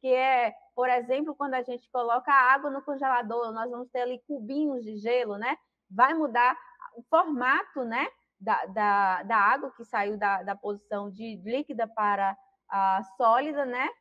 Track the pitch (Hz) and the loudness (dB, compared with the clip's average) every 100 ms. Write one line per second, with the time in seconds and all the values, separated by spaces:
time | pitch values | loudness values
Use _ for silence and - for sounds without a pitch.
0 | 262 254 262 262 233 - _ - 254 247 | 2 2 4 4 2 -4 _ -2 2 2
1 | 233 262 311 285 285 262 247 240 _ 254 | 0 -2 -2 -4 -4 -4 -4 -10 _ -4
2 | 233 240 247 - 254 269 285 277 277 277 | 0 0 4 4 6 4 2 -6 -6 -4
3 | 269 247 220 233 233 220 233 240 247 254 | 0 0 -2 -4 -4 -6 -8 -8 -8 -6
4 | 247 247 _ 294 214 277 302 262 220 214 | -4 -6 _ -10 -6 -2 -2 -2 -8 -8
5 | 214 247 240 202 233 302 _ _ _ 190 | -2 0 0 -4 -4 -6 _ _ _ 4
6 | 262 330 302 233 247 - - - - 240 | 4 6 0 2 2 2 -8 -20 -20 -20
7 | - 320 349 269 247 294 403 285 233 233 | 0 2 2 0 2 0 0 -6 -4 -2
8 | 330 _ _ _ 196 190 - 190 208 202 | -4 _ _ _ -2 -2 -2 0 2 4
9 | 196 185 196 220 202 269 277 - 226 220 | 2 0 0 4 4 4 -2 -12 -6 -4
10 | 202 208 202 196 190 196 208 208 _ 208 | -2 -2 0 0 -4 -8 -8 -10 _ -8
11 | 202 196 226 202 190 247 285 233 220 226 | -8 -12 -12 -12 -6 -6 -4 -6 -6 -2
12 | 208 202 196 196 _ _ _ 196 190 190 | -2 0 -2 -4 _ _ _ -2 0 0
13 | 208 - 233 240 294 285 269 247 294 466 | -4 0 2 2 0 -4 -4 -4 -6 -6